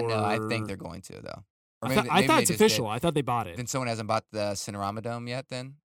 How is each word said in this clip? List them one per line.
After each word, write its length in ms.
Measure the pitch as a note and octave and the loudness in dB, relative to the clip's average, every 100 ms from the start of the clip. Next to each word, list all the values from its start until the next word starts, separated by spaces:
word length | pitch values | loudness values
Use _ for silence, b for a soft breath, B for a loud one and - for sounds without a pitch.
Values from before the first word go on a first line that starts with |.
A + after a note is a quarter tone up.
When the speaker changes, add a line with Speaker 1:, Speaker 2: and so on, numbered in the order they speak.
Speaker 1:
No, 220 | A#2 A2 | 0 0
I 140 | G#2 A2 A2 | 2 0 0
think 180 | A#2 G#2+ | -2 -4
they're 100 | F#2+ | -8
going 240 | E2+ F2 | -10 -12
to, 180 | - - | -14 -14
though. 240 | - - - _ _ _ | -12 -14 -16 _ _ _
Or 40 | B2 | 0
Speaker 2:
I 20 | |
Speaker 1:
maybe 60 | F#3 | 0
Speaker 2:
thought, 80 | |
Speaker 1:
they, 60 | A#2+ | 4
Speaker 2:
I 40 | D#3+ | 4
Speaker 1:
maybe 100 | - | 6
Speaker 2:
thought 100 | D#4+ | 6
Speaker 1:
they 40 | |
Speaker 2:
it's 60 | - | 4
Speaker 1:
just 80 | G#2+ | 6
did. 60 | |
Speaker 2:
official. 220 | A3 - G2 | 6 6 0
I 100 | A2 | 0
thought 160 | E3+ | 2
they 80 | D3+ | 2
bought 240 | B2+ A#2+ F#2+ | 0 0 -2
it. 80 | G2 | -8
Speaker 1:
Then 100 | A#2+ | -6
someone 220 | C3+ B2 | -2 -2
hasn't 200 | A2+ G#2+ | -4 0
bought 160 | A2 - | 0 0
the 200 | A2 G#2 | -4 -2
Cinerama 500 | G2+ - G#2 G2 A2 | -2 -6 -4 -4 -4
Dome 240 | A2+ A#2+ A#2+ | -6 -8 -6
yet, 180 | B2+ - | -8 -8
then? 240 | B2+ C3+ C#3+ | -10 -10 -16